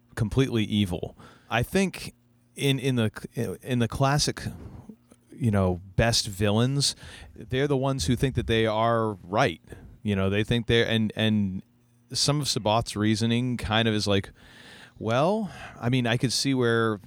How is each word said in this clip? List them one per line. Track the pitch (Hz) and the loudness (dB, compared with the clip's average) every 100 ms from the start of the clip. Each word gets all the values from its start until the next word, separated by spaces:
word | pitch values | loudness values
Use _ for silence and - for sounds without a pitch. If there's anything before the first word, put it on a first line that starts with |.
| _ | _
completely | - 107 131 135 113 | -4 0 2 2 2
evil. | 104 104 98 90 - - - - - | 2 2 2 -2 -6 -12 -20 -20 -2
I | 117 | -2
think | 120 190 190 - - - _ _ _ | 0 0 0 -4 -12 -16 _ _ _
in, | - 139 135 | -2 0 0
in | 131 | 0
the, | 123 110 - - - 107 87 | 0 0 -2 -10 -6 -6 -6
in | - 123 | -4 -2
the | 113 | 0
classic, | - 135 147 143 - 101 - - - - - _ _ _ | 0 2 2 0 -4 -8 -12 -16 -18 -20 -20 _ _ _
you | - 120 | -4 0
know, | 101 92 90 98 - | 4 2 0 -4 0
best | 117 117 - | 2 2 -2
villains, | 95 104 107 123 139 - - - - - | -2 2 2 2 0 -2 -4 -12 -18 -20
they're | - 117 131 143 | -16 -6 -2 0
the | 135 | 0
ones | 135 135 - | 0 -2 0
who | |
think | 120 139 120 | 0 0 -2
that | 101 | 0
they | 113 110 | 2 2
are | 107 117 117 110 | 2 2 2 0
right. | 95 87 104 131 80 - - - - | -4 -2 2 2 0 -12 -20 -20 -8
You | 107 | -2
know, | 98 95 | 0 2
they | 101 | 0
think | 110 120 - | 0 0 2
they're, | 117 110 | 2 4
and, | 113 110 - | 2 0 0
and | 110 107 98 92 - _ _ _ - | 2 2 0 -4 -12 _ _ _ -8
some | - - 147 | -2 0 0
of | 135 | 0
Sabath's | 123 104 110 117 | -2 2 2 0
reasoning | 104 107 104 117 117 127 117 | 0 2 2 2 0 0 -4
kind | - 110 113 | 0 2 2
of | |
is | 107 101 | 0 2
like, | 98 - - - - - - - - | 0 0 -10 -20 -20 -20 -20 -20 -8
well, | 107 120 160 214 190 - - - | -2 0 2 0 -4 -10 -16 -6
I | 120 | 0
mean, | 131 120 | 2 2
I | 120 | 2
could | 127 | 0
see | - 139 | 0 0
where, | 131 120 113 113 104 | 2 2 2 2 -2